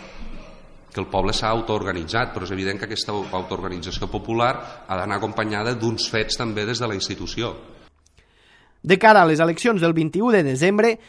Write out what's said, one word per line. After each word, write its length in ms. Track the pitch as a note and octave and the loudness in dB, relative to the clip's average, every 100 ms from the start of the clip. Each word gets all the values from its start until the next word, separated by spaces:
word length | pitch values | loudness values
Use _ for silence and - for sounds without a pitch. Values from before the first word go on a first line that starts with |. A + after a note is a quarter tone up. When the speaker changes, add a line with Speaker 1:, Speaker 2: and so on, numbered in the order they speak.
| - - - - - - - - - | -16 -14 -12 -12 -16 -20 -20 -20 -14
Speaker 1:
que 80 | - | -8
el 60 | F#2+ | -4
poble 260 | F#2+ F#2 | 0 0
s'ha 180 | G#2 A2 | 0 0
autoorganitzat, 840 | A2+ - G#2+ F#2 F2+ D#2+ A2 B2 | 0 0 -2 -2 -6 -4 -4 -4
però 80 | - | -6
és 80 | F#2 | -6
evident 300 | F#2+ F#2+ G2 | -4 -4 -4
que 60 | G#2 | -6
aquesta 260 | G#2+ - | -8 -6
autoorganització 960 | G#2 F#2 F#2 F2+ F2+ F#2 F2+ F#2 - G2+ | -6 -4 -6 -4 -6 -6 -8 -8 -6 -6
popular 760 | G#2+ G2 A2+ A#2+ C3 - - - | -6 -4 0 0 0 -8 -14 -6
ha 80 | F#2+ | -4
d'anar 220 | G2+ G2+ | -2 -2
acompanyada 560 | A2 G#2 G#2+ G#2 A2 | -4 -2 -2 -2 -2
d'uns 360 | B2 A2+ A2+ - | -2 -2 -2 -2
fets 260 | A2 G#2+ - | -2 -2 -2
també 300 | A#2 G#2 G#2 | -4 -2 -4
des 140 | A#2 | -2
de 80 | A#2+ | -4
la 60 | |
institució. 640 | G2+ - G2 F2 - A2+ D2+ - - - _ _ _ _ _ _ _ _ _ | -4 -6 -6 -8 -6 -6 -8 -16 -20 -20 _ _ _ _ _ _ _ _ _
Speaker 2:
De 140 | - F#3 | 2 6
cara 240 | A3 G#3+ | 8 10
a 40 | E3+ | 8
les 120 | D#3 | 6
eleccions 420 | E3 E3+ A#3+ G#3 | 2 2 2 2
del 120 | E3 | 2
vint-i-u 380 | E3 D#3 F3 A#3+ | 2 0 2 4
de 100 | G#3+ | 4
desembre, 560 | C#3+ C3 E3+ G#3 A3+ A3+ | 4 2 2 4 2 0